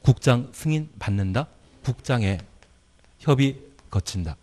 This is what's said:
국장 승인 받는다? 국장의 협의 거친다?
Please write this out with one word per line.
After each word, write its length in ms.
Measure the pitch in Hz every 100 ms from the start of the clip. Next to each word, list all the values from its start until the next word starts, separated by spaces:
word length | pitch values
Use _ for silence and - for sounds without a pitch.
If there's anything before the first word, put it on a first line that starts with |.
국장 480 | - 123 - 120 135
승인 380 | - 156 156 151 -
받는다? 500 | - 98 95 101 156 _ _ _
국장의 560 | - 120 - 127 98 92 95 _ _ _ _ _ _ _
협의 400 | - 135 135 135 - - -
거친다? 460 | 101 - 95 82 73